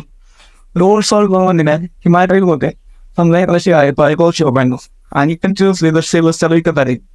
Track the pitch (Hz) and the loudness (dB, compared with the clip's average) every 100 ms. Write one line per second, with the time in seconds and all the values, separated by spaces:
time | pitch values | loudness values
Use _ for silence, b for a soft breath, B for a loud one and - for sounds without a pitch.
0 | - - b b b b b 175 190 214 | -6 -20 b b b b b -2 2 2
1 | 196 208 202 185 185 175 151 156 175 - | 0 0 0 0 0 0 0 -2 -6 -4
2 | 180 175 185 190 180 151 151 - - - | 0 2 2 0 0 -2 -4 -8 -20 -20
3 | - - 170 170 185 170 180 160 139 139 | -10 -2 0 0 0 -2 0 2 2 0
4 | 147 151 170 170 151 127 127 123 - _ | 0 2 0 0 -2 0 -2 -4 -12 _
5 | _ 143 147 165 190 196 190 185 160 156 | _ -4 -2 -2 -4 0 0 0 0 0
6 | - 170 165 160 165 165 165 143 127 123 | 0 0 0 0 0 0 0 -2 -2 -4
7 | - | -10